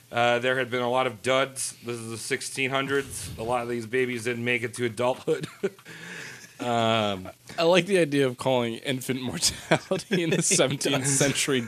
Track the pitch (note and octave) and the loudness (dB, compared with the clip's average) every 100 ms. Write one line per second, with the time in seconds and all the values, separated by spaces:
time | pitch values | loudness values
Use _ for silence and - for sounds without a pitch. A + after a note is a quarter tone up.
0 | - A#2+ A#2+ A#2+ B2 C3 B2 B2 A#2+ B2+ | -6 2 4 4 2 0 0 0 2 2
1 | C3 G#2+ A2 C3 C3+ C3 - - A2+ A#2+ | 0 0 0 2 2 -2 -8 -8 -8 -8
2 | A2+ A2+ - C3 - - C3 C3+ C3+ C#3 | -8 -10 -4 -4 -4 -4 -2 0 0 -2
3 | C3+ - - - A2+ B2 A#2+ A#2+ A2 B2+ | -2 -8 -10 -8 -2 -2 -2 -4 -2 0
4 | B2 B2 A2+ A#2 A#2+ A#2+ A#2 A2+ A#2+ G#2+ | 0 -2 -4 -4 0 -2 -2 -4 -4 0
5 | B2 B2+ - D#3 D3+ - G3 - - - | 0 0 -2 -2 -4 -6 -8 -8 -16 -18
6 | - - - - - - A#2+ A#2 A2+ A2+ | -14 -14 -14 -16 -20 -6 0 2 4 2
7 | G#2 G2 F#2 - - - E3 F#3 F3+ F#3+ | 2 -2 -8 -16 -14 0 4 4 4 2
8 | D#3 C#3+ C3+ A#2+ C3+ B2+ A#2 A2+ - C3 | 4 4 2 0 2 2 2 -2 -4 -4
9 | B2 C3 B2+ E3+ - - - D#3 - F#3+ | -2 -4 -4 -2 -2 -4 0 0 2 -4
10 | - G3 E3 E3 - F3+ C3+ C#3 - C#3 | 0 0 2 2 2 4 4 2 0 0
11 | C3+ C3+ C#3+ C3 - C3 | 2 2 2 2 2 0